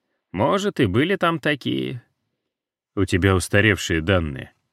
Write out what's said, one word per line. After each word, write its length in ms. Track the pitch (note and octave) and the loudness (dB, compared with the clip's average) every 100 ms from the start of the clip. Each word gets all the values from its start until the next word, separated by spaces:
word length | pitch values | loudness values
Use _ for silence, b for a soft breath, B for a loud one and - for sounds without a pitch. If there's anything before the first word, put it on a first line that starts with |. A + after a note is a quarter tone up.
| _ _ _ | _ _ _
Может, 480 | F2 C3 G2+ G#2 - | -2 0 0 -2 0
и 60 | A2 | 0
были 300 | G2+ D#3+ G3 | 2 0 0
там 240 | F3 E3 | 0 -2
такие». 640 | D#3+ D3+ B2 C3 B2+ B2+ _ _ _ _ _ _ _ _ _ - | -4 -4 -4 -4 -4 -8 _ _ _ _ _ _ _ _ _ -2
«У 100 | F#2+ | 0
тебя 300 | F#2 G2 F#2 | 2 4 2
устаревшие 680 | - G#2 G#2+ F#2 - D#2+ | 2 2 2 2 -2 -2
данные», 520 | D#2+ F#2+ D#2+ C2 C2+ _ _ | 0 0 0 -8 -14 _ _